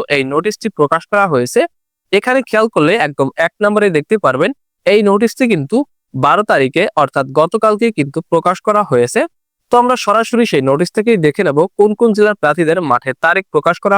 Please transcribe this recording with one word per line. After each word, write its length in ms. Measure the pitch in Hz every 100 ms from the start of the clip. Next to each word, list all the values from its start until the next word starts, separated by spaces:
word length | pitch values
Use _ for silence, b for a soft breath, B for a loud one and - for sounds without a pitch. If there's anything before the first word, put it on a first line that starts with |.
| -
এই 140 | 143 131
নোটিশটি 420 | 147 202 208 220 -
প্রকাশ 260 | 147 165 -
করা 160 | 208 196
হয়েছে। 340 | 139 123 - 339 _ _ _ _
এখানে 260 | 196 247 262 -
খেয়াল 200 | 214 226
করলে 240 | 185 151 214 147
একদম 220 | 143 135 - 165
এক 80 | -
নম্বরে 260 | 208 208 208
দেখতে 260 | 156 147 220 139
পারবেন, 260 | 127 185 277 _ _ -
এই 140 | 208
নোটিশটি 400 | 202 202 226 - 247
কিন্তু 260 | 180 139 233 285 _ _
বারো 300 | 131 139 170 208
তারিখে 340 | 175 135 160 202 -
অর্থাৎ 240 | 139 - 135 135
গতকালকে 480 | 165 226 220 208 233
কিন্তু 280 | 220 143 160 -
প্রকাশ 280 | 165 175 185 -
করা 140 | 208
হয়েছে। 380 | 202 123 120 226 330 _ _ _ _
তো 20 | 240
আমরা 140 | 247 247 -
সরাসরি 380 | 208 226 233 240
সেই 180 | 156 131
নোটিশ 200 | 143 180
থেকেই 260 | - 214 220 156
দেখে 160 | 143
নেব 140 | 156 143 185 -
কোন 140 | 208 208
কোন 100 | 233
জেলার 240 | 208 208 202
প্রার্থীদের 400 | 147 156 156 175 160
মাঠের 260 | 120 135 127
তারিখ 220 | 160 180 -
প্রকাশ 240 | 151 165 175
করা 180 | 202